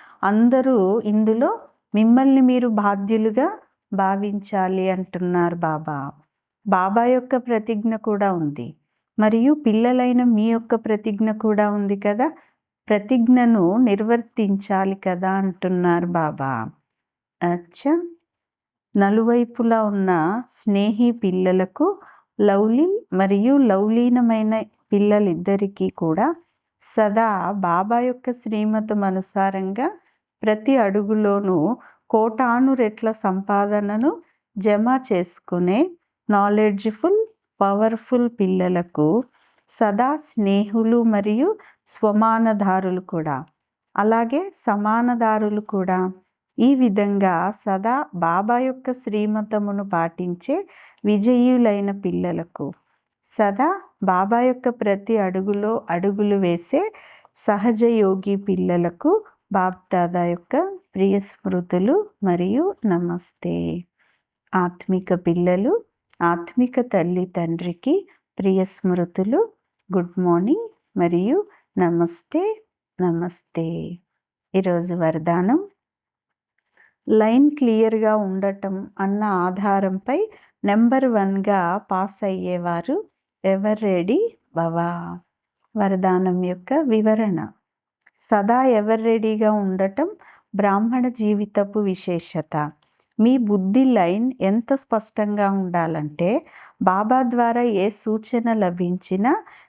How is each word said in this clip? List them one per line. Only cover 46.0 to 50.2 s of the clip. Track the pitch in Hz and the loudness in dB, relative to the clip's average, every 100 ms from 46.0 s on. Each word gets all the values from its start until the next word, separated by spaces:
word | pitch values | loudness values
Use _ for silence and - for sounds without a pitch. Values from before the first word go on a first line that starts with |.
| 185 185 _ _ _ - | -2 -6 _ _ _ 0
ఈ | 240 269 | 2 4
విధంగా | 254 196 202 202 196 170 180 214 | 2 2 0 2 2 0 -2 -4
సదా | - 190 214 262 302 180 | -4 -2 -2 -2 -4 -4
బాబా | 170 175 208 240 | 0 0 0 0
యొక్క | 262 262 262 | 0 -4 -8
శ్రీమతమును | 254 - 208 214 214 214 214 208 202 202 | -8 -4 -2 -2 -2 -2 -4 -2 -4 -4
పాటించే | 175 165 165 | -2 -4 -4